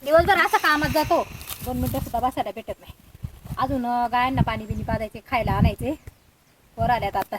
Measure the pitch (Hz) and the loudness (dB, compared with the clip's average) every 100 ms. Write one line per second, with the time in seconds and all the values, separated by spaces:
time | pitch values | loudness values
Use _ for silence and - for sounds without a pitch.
0 | 269 320 339 370 349 415 330 294 302 302 | 6 4 6 4 4 4 2 2 2 2
1 | 302 330 202 - - - 247 247 247 269 | 2 2 0 -8 -14 -10 -6 -2 -2 -2
2 | - 233 247 277 220 208 - 196 - - | -4 -2 -2 -2 -6 -8 -12 -12 -14 -20
3 | - - - - - - 269 269 240 240 | -20 -14 -14 -12 -12 -4 0 0 0 -2
4 | 240 247 254 262 233 220 214 220 - 220 | 0 2 2 0 -2 -2 -6 -6 -4 -4
5 | 214 226 - 247 214 196 - - 247 302 | -4 -12 -4 -2 0 4 4 2 -6 -6
6 | - _ _ _ _ _ _ - 226 233 | -10 _ _ _ _ _ _ -2 0 0
7 | 202 196 185 | 0 -4 -4